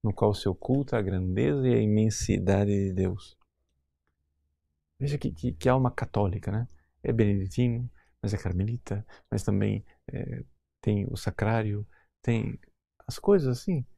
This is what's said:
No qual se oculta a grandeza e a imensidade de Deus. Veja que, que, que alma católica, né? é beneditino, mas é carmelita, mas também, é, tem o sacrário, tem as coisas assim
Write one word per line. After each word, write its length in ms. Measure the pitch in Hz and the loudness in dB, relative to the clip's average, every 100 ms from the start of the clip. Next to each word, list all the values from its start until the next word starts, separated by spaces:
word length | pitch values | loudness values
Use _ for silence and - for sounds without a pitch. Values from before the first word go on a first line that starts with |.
No 100 | 110 | -2
qual 220 | 95 107 101 | 2 2 2
se 120 | 101 | -2
oculta 500 | 87 - 135 135 117 | -2 0 0 0 -2
a 40 | |
grandeza 680 | 95 92 92 92 135 143 127 | 0 -2 0 0 2 2 4
e 60 | |
a 80 | 117 | 4
imensidade 960 | 107 107 110 104 - 98 92 98 101 101 | 4 4 2 0 0 0 4 4 4 2
de 160 | 98 | 0
Deus. 420 | 92 92 98 - _ _ _ _ _ _ _ _ _ _ _ _ _ _ _ _ _ | 0 -2 -2 -12 _ _ _ _ _ _ _ _ _ _ _ _ _ _ _ _ _
Veja 180 | 143 143 | -4 -2
que, 160 | - | -4
que, 240 | - 123 - | -4 -6 0
que 120 | 131 | 2
alma 260 | 131 123 - | 4 2 0
católica, 560 | - 104 101 92 - | -2 0 0 0 -2
né? 180 | 104 120 - _ _ - | -2 -4 -10 _ _ -2
é 80 | |
beneditino, 760 | 113 104 101 95 - 123 117 123 - _ _ | 2 4 2 -2 0 0 0 -6 -12 _ _
mas 120 | 101 | -4
é 40 | 104 | -2
carmelita, 680 | 92 90 101 120 - 101 - - _ | -2 -2 -2 -4 -6 -8 -8 -20 _
mas 120 | 107 | -2
também, 420 | - 98 104 104 - _ - | 0 0 0 -2 -6 _ -12
é, 320 | - - - - _ _ _ | -8 -8 -10 -12 _ _ _
tem 240 | - 104 98 | -2 0 -2
o 60 | 104 | -4
sacrário, 720 | - - 104 113 107 104 104 _ _ _ | -6 -2 0 0 0 -4 -8 _ _ _
tem 380 | - 117 - - - _ _ _ - | -2 -2 -2 -8 -16 _ _ _ -12
as 120 | - | -4
coisas 280 | - 196 135 | 2 4 4
assim 380 | 123 - 160 - | -2 -2 -4 -4